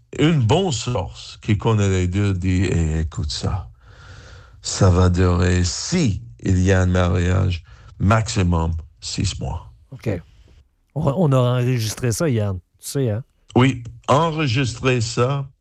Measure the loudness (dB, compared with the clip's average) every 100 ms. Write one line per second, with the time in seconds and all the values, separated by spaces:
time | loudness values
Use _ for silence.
0 | _ 0 2 2 2 2 0 -4 -4 -4
1 | -6 -10 -18 -12 -2 0 2 2 2 2
2 | 0 0 0 0 0 0 2 2 0 0
3 | -2 -4 -6 -4 -4 -4 -8 -18 -20 -20
4 | -20 -20 -20 -20 -20 -14 -8 2 4 6
5 | 4 4 2 2 2 2 0 -4 -2 0
6 | 0 -2 -10 -8 0 2 4 2 2 2
7 | 2 0 0 0 0 -4 -10 -20 -20 -2
8 | 2 2 0 -2 0 0 0 -4 -8 _
9 | -12 -4 -4 -4 -8 -10 -12 -20 -20 -10
10 | -6 -6 -10 -20 -20 -20 _ _ _ -4
11 | -2 0 2 4 2 2 0 0 -4 -4
12 | -4 0 0 0 -2 -4 _ _ -8 -2
13 | -2 -2 -8 _ _ 2 2 0 -10 -12
14 | 0 2 2 0 0 0 -2 -2 0 0
15 | -2 -2 -2 -2 -6 _